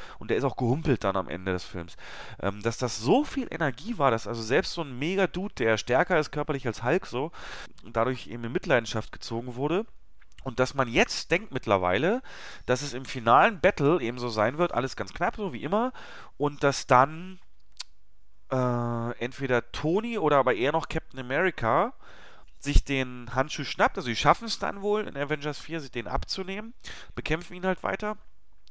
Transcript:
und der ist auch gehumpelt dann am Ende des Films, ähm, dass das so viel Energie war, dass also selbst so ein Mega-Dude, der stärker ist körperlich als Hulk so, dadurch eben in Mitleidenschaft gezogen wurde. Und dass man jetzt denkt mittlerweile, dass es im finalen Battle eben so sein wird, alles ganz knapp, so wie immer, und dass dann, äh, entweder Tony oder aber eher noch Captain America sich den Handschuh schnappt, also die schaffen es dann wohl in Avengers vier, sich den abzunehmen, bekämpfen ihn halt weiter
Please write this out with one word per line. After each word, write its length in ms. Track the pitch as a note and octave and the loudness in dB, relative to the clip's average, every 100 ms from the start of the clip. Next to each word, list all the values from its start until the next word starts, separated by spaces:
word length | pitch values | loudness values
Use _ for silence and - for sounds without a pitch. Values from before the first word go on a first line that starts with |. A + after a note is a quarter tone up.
| - - | -12 -10
und 100 | A2 | 0
der 80 | A2 | 2
ist 60 | |
auch 140 | C3+ - | 2 2
gehumpelt 460 | A#2+ C#3 D#3+ A#2+ | 2 2 2 2
dann 120 | G2 F#2+ | 2 0
am 140 | D2 | -2
Ende 220 | E2 F#2 | -4 -2
des 100 | F2+ | -2
Films, 320 | - F2+ E2+ - - - - - | -4 -8 -10 -12 -12 -12 -12 -4
ähm, 200 | F#2+ G#2 | -4 0
dass 160 | A2 A2 | -2 -2
das 220 | B2+ A2+ | -4 -2
so 240 | A2+ A#3 | 4 4
viel 240 | D4 - B3+ | 4 -4 -6
Energie 460 | - D#3 - F#3 G#3+ | -2 -2 -2 -6 2
war, 140 | C#3 | 2
dass 160 | A2+ G#2 | 2 0
also 140 | A#2 | -6
selbst 320 | A2 C#3 F#3 | 2 2 2
so 80 | - | -4
ein 160 | D3 B2 | -6 -4
Mega-Dude, 560 | D3 F#3+ F#3+ - G3 - | -2 2 2 0 -6 0
der 220 | A2+ G#2+ | 2 2
stärker 420 | - B2 F3 F3 | 4 2 4 2
ist 120 | D3+ | 2
körperlich 360 | D3+ D3 C#3 B2 | -2 -2 -2 -2
als 160 | G#2+ | -2
Hulk 220 | A#2+ E3+ - | 0 0 0
so, 260 | A#2+ D3+ - - - - - - | -4 -4 -6 -10 -12 -12 -12 -4
dadurch 360 | A#2 A#2 B2+ - | 0 0 0 -6
eben 160 | A#2+ | -8
in 80 | A#2 | -4
Mitleidenschaft 600 | C#3+ F#3+ C3 A2+ A2+ - | -4 2 2 2 -2 -4
gezogen 440 | - - A#2 B2+ A#2+ | -8 -6 -6 -4 -4
wurde. 300 | C#3+ E3+ A3+ - - - - - | 0 0 -2 -10 -14 -14 -14 -10
Und 160 | - A#2+ | -4 2
dass 140 | B2+ | 2
man 160 | C#3 B2 | 2 2
jetzt 420 | A#2+ - - - | 4 2 0 0
denkt 220 | F3 A3 | 0 0
mittlerweile, 680 | C3 A#2 G2+ F2+ F#2+ D#3 B3 - - - - - | -4 4 4 4 4 2 0 -4 -12 -12 -8 0
dass 160 | B2 | 0
es 120 | C#3+ | 0
im 120 | B2+ C3 | -6 -6
finalen 560 | C3 A2+ B2+ G3 F#3+ | 0 8 8 8 6
Battle 400 | F3+ - C#3+ E3+ | 4 6 4 4
eben 180 | A#2 B2 | 2 -2
so 80 | A#2+ | -2
sein 300 | A2 G#2+ D3 | 2 2 4
wird, 160 | F3 | 0
alles 240 | - B2+ - | 2 -2 -4
ganz 160 | G2 | -8
knapp, 240 | - E3+ - | -2 -2 -2
so 160 | G3+ | -6
wie 100 | A#2+ | -4
immer, 300 | D3 G3+ B3 - - - - - | 0 0 0 -4 -12 -14 -14 -2
und 260 | C#3+ D3 | -2 2
dass 220 | C#3+ C3+ - | 2 2 6
dann, 540 | B2+ C#3 D#3+ F#3 F#3+ - - - - - - - - - - - | 8 8 2 -10 -10 -12 -12 -12 -12 -12 -12 -14 -12 -14 -14 -2
äh, 600 | C3 B2+ A#2+ A#2+ A#2 A#2 - | 0 2 2 0 -2 -4 -4
entweder 520 | A#2+ B2+ C#3 B2 - | -6 -4 2 2 2
Tony 460 | - D3+ F3+ A#3 A3+ | -2 0 2 0 0
oder 200 | D#3 C#3+ | 4 6
aber 180 | B2+ G#2+ | 4 4
eher 160 | B2+ | 2
noch 180 | D#3+ - | 2 0
Captain 300 | D#3+ - C3 | -4 -4 -8
America 760 | B2 C#3 F#3 - A2+ C3 A3+ - - - - - - - | -2 0 0 2 2 4 2 -2 -12 -12 -12 -12 -14 -8
sich 240 | C#3+ C#3+ - | 6 6 6
den 480 | C3+ B2+ B2 A#2+ B2+ | 2 -2 -6 -4 -2
Handschuh 280 | C#3+ - C3+ | -2 -4 -6
schnappt, 320 | - A3+ - | 0 0 2
also 100 | C3+ | -2
die 60 | A2+ | 2
schaffen 300 | D3 E3 A3+ | 4 4 2
es 140 | - | -4
dann 220 | G3+ G3+ | -4 -2
wohl 260 | G3+ G#3 G#3 | -2 0 -2
in 100 | C#3+ | -4
Avengers 420 | C#3 D3 D3 C#3+ | -2 -2 -4 -6
vier, 200 | - D#3+ | -8 -8
sich 120 | C#3 | -6
den 160 | B2 G#2 | -6 -2
abzunehmen, 640 | - - - F#3 G3 A3 - - - - - | -2 -2 -6 -6 -8 -8 -12 -12 -10 -10 -8
bekämpfen 400 | - D#3 F3 F3 | -2 -4 -4 -4
ihn 100 | F#3 | -2
halt 180 | F#3 | 0
weiter 340 | - F#3+ G#3+ G#3+ - - - - - | -2 -2 -4 -6 -10 -12 -12 -14 -14